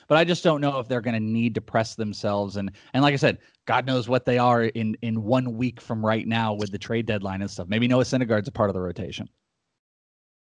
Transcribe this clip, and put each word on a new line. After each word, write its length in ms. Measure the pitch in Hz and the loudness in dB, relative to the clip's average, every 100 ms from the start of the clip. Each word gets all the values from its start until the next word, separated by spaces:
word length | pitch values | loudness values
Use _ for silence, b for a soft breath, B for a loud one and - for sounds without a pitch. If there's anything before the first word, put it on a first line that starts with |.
| b | b
But 100 | 151 | 4
I 60 | |
just 180 | 170 175 | 4 2
don't 180 | 180 151 | 2 2
know 200 | 143 139 | 0 -2
if 80 | 120 | -2
they're 120 | 127 | -2
gonna 200 | 117 113 | -2 -2
need 340 | 107 113 117 | 0 0 0
to 60 | 110 | -2
press 340 | - 113 110 | -2 -2 -2
themselves. 600 | - 107 98 107 101 101 98 | -4 -8 -4 -2 -2 -2 -4
And, 160 | 98 98 b | -8 -10 b
and 120 | 127 | 2
like 80 | 143 | 2
I 60 | 139 | 4
said, 200 | 143 98 b b - | 2 0 b b -2
God 200 | 120 127 | -2 0
knows 220 | 131 113 | -2 0
what 160 | 127 | 0
they 120 | - 123 | 2 2
are 280 | 123 120 | 4 4
in, 320 | 113 113 110 107 | 2 0 -4 -4
in 220 | 117 113 | -4 -4
one 340 | 104 131 123 113 | 0 0 0 -2
week 240 | 123 117 | -4 -6
from 240 | - 117 | -8 -4
right 220 | 107 110 104 | 0 0 0
now 280 | 113 113 | 0 0
with 180 | 104 104 | -2 -4
the 60 | 98 | -6
trade 280 | - 113 113 | -4 -4 -2
deadline 340 | 107 95 95 | -2 -2 -4
and 80 | 101 | -6
stuff. 200 | - 101 | -8 -2
Maybe 180 | 107 120 | 0 4
Noah 160 | 127 | 4
Syndergaard's 460 | 120 131 120 107 101 | 4 0 2 0 0
a 40 | |
part 160 | - 104 | 0 2
of 60 | |
the 60 | 95 | 2
rotation. 480 | 90 85 101 - - _ _ _ _ _ _ _ _ _ _ _ | -4 -4 -8 -8 -12 _ _ _ _ _ _ _ _ _ _ _